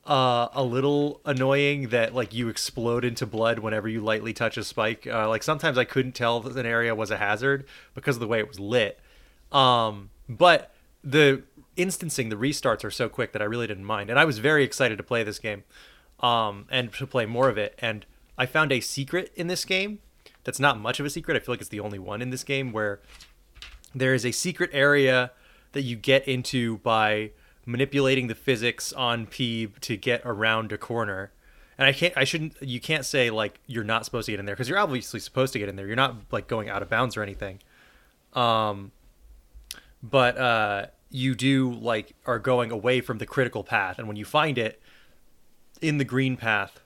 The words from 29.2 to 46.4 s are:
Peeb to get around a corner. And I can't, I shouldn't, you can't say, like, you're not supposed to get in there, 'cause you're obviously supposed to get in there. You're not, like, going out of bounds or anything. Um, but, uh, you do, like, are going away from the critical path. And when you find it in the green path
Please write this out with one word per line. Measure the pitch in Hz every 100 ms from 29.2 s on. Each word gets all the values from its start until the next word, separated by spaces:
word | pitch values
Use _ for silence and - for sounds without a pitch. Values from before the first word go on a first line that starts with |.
| 110
Peeb | - 123 113 110 -
to | - 107
get | - 120
around | 123 104 110 110 110
a | 104
corner. | - 117 107 95 101 _ - - - -
And | 135
I |
can't, | 135 175 175
I |
shouldn't, | 139 165 156 -
you | 135 123
can't | - 156
say, | 131 139 123
like, | 110 107 - -
you're | 117
not | 107 113
supposed | 110 120 110
to |
get | 104
in | 101
there, |
'cause | 98 123
you're | 185
obviously | 202 127 - 110
supposed | - - 131
to | 127
get | 101
in |
there. | 95 98
You're | 117
not, | 135 117 -
like, | 113 -
going | 113 104
out | 101
of | 98
bounds | 113 123 110
or |
anything. | 101 95 101 92 _ _ _ _ _ _ _
Um, | - 120 113 107 101 98 _ - _ - - _ - - - - _
but, | 113 139 123 123
uh, | 123 113 104 101 - _ _
you | 135 131
do, | 123 131 135 131
like, | 117 113 110 - _
are | - 117
going | 117 127 117
away | 113 117 127
from | - 110
the | 117
critical | - 123 107
path. | 98 113 92 90
And | 110
when | 104
you |
find | 104 151 156 123
it | 110 - - - - - _ - - _ _ -
in | 160 151
the |
green | 123 127 131
path | 127